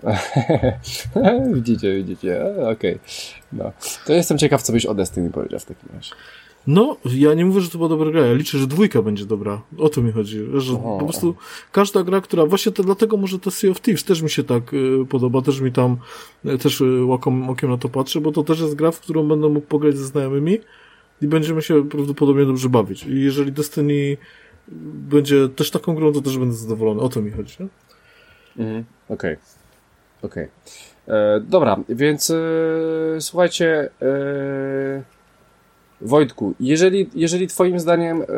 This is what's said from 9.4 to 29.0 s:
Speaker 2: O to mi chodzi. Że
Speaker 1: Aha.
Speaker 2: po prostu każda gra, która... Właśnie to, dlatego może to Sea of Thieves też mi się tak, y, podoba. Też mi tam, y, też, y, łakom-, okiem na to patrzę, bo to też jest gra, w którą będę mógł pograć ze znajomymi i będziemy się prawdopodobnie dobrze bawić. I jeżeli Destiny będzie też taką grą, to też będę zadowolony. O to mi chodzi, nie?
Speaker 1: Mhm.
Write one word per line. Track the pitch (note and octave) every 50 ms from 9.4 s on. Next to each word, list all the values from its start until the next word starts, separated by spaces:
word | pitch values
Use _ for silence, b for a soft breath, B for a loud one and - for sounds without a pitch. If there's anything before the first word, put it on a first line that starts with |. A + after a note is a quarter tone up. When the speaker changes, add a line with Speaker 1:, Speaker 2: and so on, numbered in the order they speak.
| G2+ G#2 G2+ G#2 - _ D#3+ D#3+
Speaker 2:
O | D#3 D3+
to | - C#3+ A#2+
mi | A#2 G#2+
chodzi. | A2+ G#2 G2+ A2 G#2+ G#2+ B2+ C3+
Że | C#3 C3 B2+ B2
Speaker 1:
Aha. | A2+ B2 A2+ G#2 F#2+
Speaker 2:
po | D3
prostu | D#3+ E3 - F3+ E3+ E3 B B B B B B B -
każda | G3 G3+ G3 - G#3+ F3+
gra, | F3+ F#3 G3
która... | F#3 - - E3+ D#3
Właśnie | D3+ F#3+ F#3+ - A3 G3+
to, | - F#3
dlatego | F#3 G3 - A3+ G#3+ A3
może | G3+ G3 F#3 F#3 F#3
to | - G3
Sea | - - - F#3+
of | F3+ -
Thieves | - B3 G3 D3 -
też | - F#3 D#3+ D#3+
mi | D3+
się | - - -
tak, | - B2+ A#2+ A#2+ - D3
y, | C#3 C3 C3 C3 C3+ C3 C3
podoba. | - B2+ B2 B2+ A#2+ C3 C3
Też | D3+ C3+ C3+
mi | C3+ B2+ B2
tam, | C3+ B2 B2 B2 B2 B B B B B B B B -
y, | C#3 C3+ C3
też, | - C#3+ C3 -
y, | C#3
łakom-, | B2+ B2+ B2+ B2+ B2+ C3 B2+ - C#3+ B2+ B2+ C3 C3
okiem | B2+ B2 - C3
na | B2 B2
to | - B2
patrzę, | - C3+ C3+ - - D#3+
bo | D3+ D#3 D3+
to | E3 D3
też | D#3+ D#3+ D#3+
jest | E3 D3+ D3
gra, | C#3+ D#3 E3
w | E3 -
którą | - - D#3 D#3+ D3+ D3+
będę | D#3 D3+ D3+ D3+
mógł | D3+ D3 D3
pograć | - D3+ D3 D3+ D3 C#3
ze | C#3 C#3
znajomymi | C3+ C3+ D3 C3+ C3 C#3 C#3+ D3 E3 G3+ A3+ - b b b b b b b b b b - D3
i |
będziemy | D3 D#3+ D#3+ D3+ D#3 E3 D#3+ D3+
się | - E3 D3 C#3+ D3
prawdopodobnie | D3+ D3 C#3+ C#3+ C#3+ - D3+ C#3 C#3 C#3 C#3+
dobrze | C3+ C3 B2+ B2+ B2+
bawić. | B2+ A3+ G3+ - - - -
I | D3 C3 C3+ C3+
jeżeli | C#3 C3+ C#3+ C#3 C#3 C#3
Destiny | D3+ D3 - - D#3+ D3 D3 D3 C#3+ C#3+ C#3+ C#3+ C#3 b b b b b b b b b - E3 D#3+ D#3+ D3+ D3+ D3 C#3+ C#3+
będzie | C#3+ D3 C#3+ C#3 C#3+ C#3 C3+ C3
też | C3 - D3+ -
taką | - D#3+ - F3+ E3
grą, | D#3 D#3+ D3+ D3
to | C#3+
też | C3+ C#3 C3 C3
będę | B2+ B2 A#2
zadowolony. | A2 A2+ A2 A2 G#2+ A2 A2 G#2 G#2+
O | A#2 B2+
to | B2 A#2+ G#2+
mi | G#2
chodzi, | G#2 A2 G#2 - - -
nie? | F#3 F#3+ _ _ _ b b b b b b b b b b b b b b - A2+
Speaker 1:
Mhm. | A2 A2 A2+ A2+ A#2 _ _